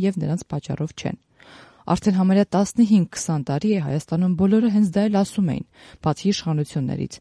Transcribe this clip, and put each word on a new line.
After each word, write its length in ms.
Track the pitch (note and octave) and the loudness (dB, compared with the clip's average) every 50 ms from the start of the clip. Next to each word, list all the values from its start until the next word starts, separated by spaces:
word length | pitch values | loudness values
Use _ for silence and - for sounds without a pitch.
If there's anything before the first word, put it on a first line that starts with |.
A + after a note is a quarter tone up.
| F#3 | 0
և 160 | G3 F#3+ F#3 | 0 0 -2
նրանց 200 | D#3 D3+ D#3 F3+ - | -2 -2 -4 -4 -6
պատճառով 480 | - - D3 - - C#3 - D3+ D#3+ - | -6 -10 -8 -6 -6 -6 -6 -6 -8 -8
չեն»։ 260 | - - - - - _ _ _ _ - - - - - - _ _ | -8 -8 -8 -8 -8 _ _ _ _ -20 -20 -20 -20 -20 -20 _ _
Արդեն 340 | - - E3+ F#3+ - G#3+ F#3+ | -4 -2 -2 0 0 0 2
համարյա 320 | F#3 F#3 F#3+ F#3+ G3 G3+ | 2 4 4 4 4 2
տասնհինգ-քսան 960 | - - F3+ G3+ - - - A#3+ G3+ A3 G3+ E3+ - - - - - D#3+ D3+ | 2 2 0 0 0 2 2 2 4 4 4 2 0 -4 -8 -6 -4 -2 -2
տարի 280 | C3 - C#3 D3 C#3+ G#3+ | -2 -2 -4 -2 0 0
է 80 | G#3+ F#3+ | 0 0
Հայաստանում 540 | D3+ C#3+ C#3 D#3 - - - E3+ F#3 F3+ F3+ | -2 -2 -4 -4 -4 -2 -2 0 0 0 0
բոլորը 340 | D#3+ F#3+ G3 G#3 A3 A#3 A#3 | 2 2 2 4 4 2 2
հենց 200 | G3+ G#3 G#3+ F#3+ | 2 2 2 2
դա 100 | D#3+ G3+ | 2 0
էլ 140 | G#3 A3 G#3 G3 | 0 2 2 0
ասում 300 | G3 - - - G3 D#3+ | 0 0 0 -2 -2 0
էին, 140 | B2+ C#3 - _ _ - - - - | -2 -4 -6 _ _ -20 -20 -20 -12
բացի 320 | - - D#3 D3 - - F#3+ | -6 -2 -2 -2 0 0 -2
իշխանություններից։ 880 | G#3 - - E3+ D#3 D3+ D3 - - D3+ C3+ B2+ - - - - - - | -2 -2 -2 -2 -2 -2 -2 -4 -4 -4 -4 -4 -4 -4 -6 -8 -10 -14